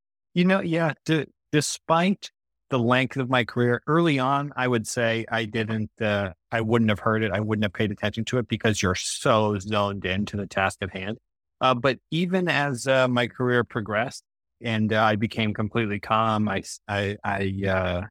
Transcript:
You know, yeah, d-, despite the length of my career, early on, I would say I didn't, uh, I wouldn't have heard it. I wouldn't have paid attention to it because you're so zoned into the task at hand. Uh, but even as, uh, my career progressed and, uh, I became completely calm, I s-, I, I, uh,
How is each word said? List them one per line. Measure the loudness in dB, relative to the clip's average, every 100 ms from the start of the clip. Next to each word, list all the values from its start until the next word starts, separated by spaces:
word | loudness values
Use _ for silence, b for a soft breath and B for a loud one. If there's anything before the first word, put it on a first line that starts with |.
| _ _ _
You | 0 2
know, | 2
yeah, | 0 0 -2 -2 -2
d-, | -2 -2 _ -2
despite | -2 -2 -6 0 2 2 0 -6 _ _ _ -4
the | 0
length | 4 2 2 -2
of | 0
my | 0 0
career, | 0 2 0 0
early | 2 4 2
on, | 2 0 -2 -2
I | 0
would | 0 0
say | -2 0 0 -2
I | -4 -2
didn't, | -4 -2 -4 -6 -4
uh, | -2 0 -2 -8 -4
I | -2
wouldn't | 2 2 4
have | 2
heard | 0 0
it. | 0
I | -2
wouldn't | 0 0
have | -2
paid | 0 -2
attention | 0 -4 -4 -4
to | -2
it | -2
because | 0 0 2
you're | 0 0
so | -4 -2 2 4 4 0
zoned | -2 0 0 -2 -4
into | -2 -4 -6
the | -6
task | 0 -2 -2
at | -8
hand. | -6 -8 -10 _ _ _ -2
Uh, | 0 2
but | 0 -2 -4
even | -2 0 0 0
as, | 0 0 -2 2
uh, | 4 4
my | 2 0
career | 0 2 2
progressed | 2 -4 -2 -2 -2 -8 _ _ _ _
and, | -4 0 2
uh, | 4
I | 4 2
became | -2 -2 -2
completely | -2 -4 -2 -2 -4
calm, | 0 0 2 0 0
I | -2
s-, | -8 -16 -6
I, | -2 -2 -4
I, | -6 -4 -4 -2 -2
uh, | 0 -2 -4 -6